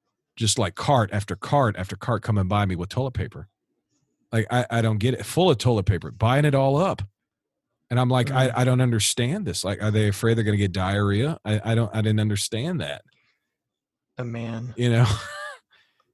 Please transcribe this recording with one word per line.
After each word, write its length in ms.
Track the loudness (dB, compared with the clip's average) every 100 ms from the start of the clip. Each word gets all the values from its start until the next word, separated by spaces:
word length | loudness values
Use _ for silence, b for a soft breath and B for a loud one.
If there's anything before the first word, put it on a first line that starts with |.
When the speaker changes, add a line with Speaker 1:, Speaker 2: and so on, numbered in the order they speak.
| _ _ _ -4
Speaker 1:
just, 240 | -2 0
like, 160 | -2 -2
cart 340 | 2 2 2
after 220 | -2 -4 -8
cart 380 | -2 2 2 0
after 180 | -8 -8
cart 260 | -4 -4
coming 260 | 0 0 2
by 160 | 0 0
me 100 | -2
with 140 | -6
toilet 240 | -4 -4
paper. 340 | -4 -8 -10 -18 _ _ _ _ _ _ _ -6
Like, 140 | -4 0
I, 140 | -2 -2
I 120 | 0
don't 160 | 0 0
get 140 | 0 -2
it. 100 | -4
Full 240 | 0 2
of 80 | 4
toilet 280 | 2 2 2
paper, 260 | -2 -2
buying 320 | -2 2 4 4
it 80 |
all 220 | 2 2 2
up. 240 | 0 -2 -8 _ _ _ _ _ _ _ -4
And 80 | 0
I'm 100 | 2
like, 180 | 2 2
Speaker 2:
Mm. 80 | 2 2
Speaker 1:
"I, 80 | 2
I 20 | 2
don't 160 | 4
understand 640 | 4 2 0 0 -2 -2 -4
this. 180 | -4
Like, 180 | -4 -2
are 80 | 0
they 180 | 2 2
afraid 260 | 2 2 2
they're 80 |
gonna 140 | 2 2
get 160 | 0
diarrhea?" 640 | 0 -2 0 2 2 0 -2 -2
I, 160 | -2 0
I 40 | 0
don't, 140 | 0 0
I 60 |
didn't 180 | 0 2
understand 600 | 0 -2 -4 -4 -4 -4
that. 220 | -6 -8 _ _ _ _ _ _ _ _ _ _ _ -12
Speaker 2:
Oh, 80 | -8
man. 480 | -8 -8 -8 -10 0
Speaker 1:
You 140 | 2
know? 160 | 6 4
<laughs> 40 | 2 B B B B B B B B B